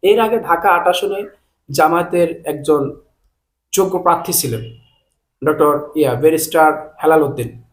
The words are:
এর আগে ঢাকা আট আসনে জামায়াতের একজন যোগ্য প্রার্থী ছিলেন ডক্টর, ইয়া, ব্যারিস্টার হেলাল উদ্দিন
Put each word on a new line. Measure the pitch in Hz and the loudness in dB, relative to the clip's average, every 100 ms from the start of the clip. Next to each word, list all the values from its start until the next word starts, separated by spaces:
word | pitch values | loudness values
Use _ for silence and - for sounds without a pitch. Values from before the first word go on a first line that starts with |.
এর | 185 226 | 4 2
আগে | 226 226 | 2 -2
ঢাকা | - 170 202 | 0 0 2
আট | 180 175 | 2 2
আসনে | 180 202 196 208 _ _ _ _ | 0 -2 -6 -10 _ _ _ _
জামায়াতের | 139 156 170 175 175 165 165 | 0 2 2 -2 0 0 -2
একজন | - 143 135 147 139 - _ _ _ _ _ _ _ | -8 -8 0 0 0 -8 _ _ _ _ _ _ _
যোগ্য | - 185 185 | -2 -2 0
প্রার্থী | 180 165 - | 0 0 -2
ছিলেন | 175 135 113 117 - _ _ _ _ _ _ 135 | -4 -4 -6 -10 -18 _ _ _ _ _ _ -2
ডক্টর, | 151 151 143 - 156 | 2 2 2 -4 0
ইয়া, | 143 | 0
ব্যারিস্টার | 123 151 160 - 170 156 151 - _ | 2 2 2 -2 2 2 2 -8 _
হেলাল | 156 160 | 2 2
উদ্দিন | 143 127 113 - - | 2 -4 -10 -10 -20